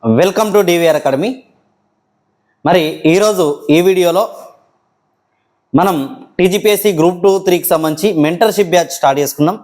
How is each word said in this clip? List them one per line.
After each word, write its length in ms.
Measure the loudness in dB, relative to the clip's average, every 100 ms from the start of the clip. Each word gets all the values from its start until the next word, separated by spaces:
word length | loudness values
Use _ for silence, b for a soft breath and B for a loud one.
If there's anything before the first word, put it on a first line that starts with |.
welcome 460 | 0 0 0 0 0
to 80 | 2 2
డీవీఆర్ 300 | 2 2 2
Academy. 300 | 0 -2 -4 -6 _ _ _ _ _ _ _ _ _ _ _ _ 0
మరి 160 | 0 0 -2 0
ఈరోజు 340 | 2 0 0 -2 -4 0
ఈ 40 | 2 2
వీడియోలో 360 | 2 2 0 -2 -6 -20 _ _ _ _ _ _ _ _ _ _ _ _ -2
మనం 180 | 0 -2 -6 -12 -20 _
టీజీపీఎస్సీ 520 | 0 0 0 0 -2 2
గ్రూప్ 180 | 0 2
టూ 80 | 0 0 0
త్రీకి 220 | -2 0
సంబంధించి 380 | -2 -2 -2 -2 0
మెంటర్‌షిప్ 460 | -2 0 -2 0 0
బ్యాచ్ 200 | 0 -2 -2
స్టార్ట్ 240 | -2 0
చేసుకున్నాం. 340 | -4 -2 -2 -2